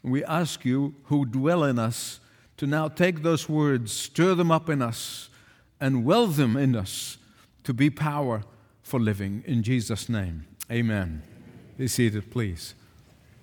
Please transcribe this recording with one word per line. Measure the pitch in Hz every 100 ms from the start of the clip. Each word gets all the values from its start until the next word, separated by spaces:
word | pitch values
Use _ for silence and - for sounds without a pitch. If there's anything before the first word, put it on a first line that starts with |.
We | 127 135
ask | 147 160 160 -
you, | 123 131 139 147
who | - 147
dwell | 131 131 139 175
in | 147 120
us, | 113 120 - - _ _ _ -
to | 143
now | 151 156
take | 156 180 165
those | 160 160 -
words, | 156 147 131 110
stir | - - - 175
them | 175 170
up | 160 165
in | 147
us, | 120 113 - - - - - _ _ _
and | 135 131
weld | 117 220 233
them | 147 127 127
in | 135 117
us | 92 - - - _ _ _ _
to | -
be | 120 147
power | - 151 147 135 110 104 - _ _
for | - 131
living. | 110 101 98 101 -
In | 120
Jesus' | 107 127 104 110 -
name, | 117 92 80 80 - -
amen. | 117 117 107 90 78 - - - - - -
Be | 127
seated, | - 117 104 95
please. | 127 107 82 - - - - - _ - -